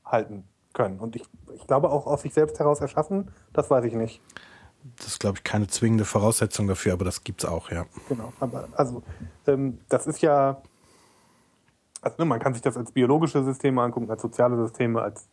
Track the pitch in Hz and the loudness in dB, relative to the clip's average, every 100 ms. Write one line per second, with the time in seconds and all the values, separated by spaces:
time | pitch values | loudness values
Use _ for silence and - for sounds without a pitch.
0 | - 117 104 101 92 _ _ - 107 95 | -2 -2 -2 -10 -16 _ _ -2 -2 -2
1 | 113 117 - - - - - 135 147 143 | -10 -10 -14 -20 -20 -20 0 2 4 0
2 | - 147 147 - 156 151 147 147 135 - | 0 -2 0 2 2 2 0 2 0 -2
3 | 156 196 196 - _ - - 131 120 113 | -2 -4 -6 -14 _ -4 2 2 2 -2
4 | 113 - _ - - - - _ 135 - | -4 -6 _ -20 -20 -20 -20 _ -20 -16
5 | - - 104 95 - 104 98 - 113 113 | -12 -4 -2 -2 -2 -2 -2 0 2 2
6 | 104 110 107 113 107 - 101 92 104 90 | 2 2 2 2 0 0 -2 0 0 0
7 | 92 - - 98 - 82 - 85 82 - | -2 -4 -10 -6 -4 -4 -4 -6 -6 -12
8 | - 120 113 - 127 120 - - 131 123 | -8 -8 -8 -6 -6 -6 -8 -4 -2 -4
9 | - - - - - 139 135 - _ 127 | -14 -16 -16 -4 0 0 0 -6 _ -2
10 | 151 151 160 143 135 139 - _ _ _ | -2 0 4 4 4 0 -12 _ _ _
11 | _ _ _ _ _ _ _ _ _ - | _ _ _ _ _ _ _ _ _ -8
12 | - - 165 117 139 117 139 120 113 135 | -8 -2 0 2 0 0 -2 -4 -4 2
13 | 123 147 160 147 135 135 143 127 120 120 | 4 4 4 2 0 0 0 2 2 2
14 | 110 113 117 - 123 120 117 - 120 113 | 0 -4 -6 2 2 4 -2 0 0 2
15 | 104 107 - | -2 -8 -20